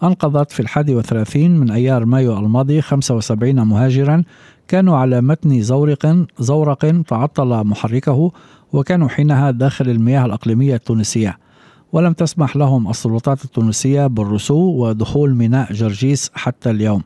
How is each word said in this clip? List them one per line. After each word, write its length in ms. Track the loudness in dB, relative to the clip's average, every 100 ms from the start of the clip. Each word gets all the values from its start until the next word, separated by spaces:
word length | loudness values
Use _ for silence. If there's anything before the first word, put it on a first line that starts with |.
أنقذت 500 | -2 0 0 0 -2
في 80 | -4
الحادي 340 | -4 -2 0
وثلاثين 680 | 0 0 -2 -2 0 2 4
من 100 | 2
أيار 340 | 2 0 2
مايو 340 | 2 2 2 0
الماضي 420 | 0 0 2 0
خمسة 340 | 0 -2 0
وسبعين 480 | -2 -2 -2 0 2
مهاجرا 640 | 2 2 2 2 2 0 -2 -8 -20 _ -4
كانوا 280 | 0 2 2
على 240 | 2 2
متن 420 | 2 0 2 0
زورق، 640 | 2 0 0 0 2 2 0 -4
زورق 640 | -2 0 0 0 0 0 0
تعطل 560 | -2 -2 -2 0 0
محركه، 680 | 0 -2 -2 -2 0 0 0 -4 -20 -20 _
وكانوا 360 | -4 0 0 0
حينها 420 | 0 0 2 0
داخل 400 | 0 -2 0 -2
المياه 360 | 0 2 2 0
الإقليمية 480 | -2 -2 0 0
التونسية، 640 | 0 -2 -2 -2 -2 -2 -6 _ _ -20 _ _
ولم 200 | 0 0
تسمح 440 | 0 -2 -2 -2 0
لهم 340 | 0 0 -2
السلطات 540 | -4 -2 -2 -2 -4
التونسية 600 | -4 -2 -2 0 0 0 0
بالرسو 480 | -2 -2 -4 0
ودخول 800 | 0 0 0 -2 -2 -2 0 0
ميناء 380 | 2 0 0 -2
جرجيس 580 | -4 -4 -2 -2 -2 -4
حتى 360 | -8 -8 -4 -4
اليوم. 320 | -2 0 -2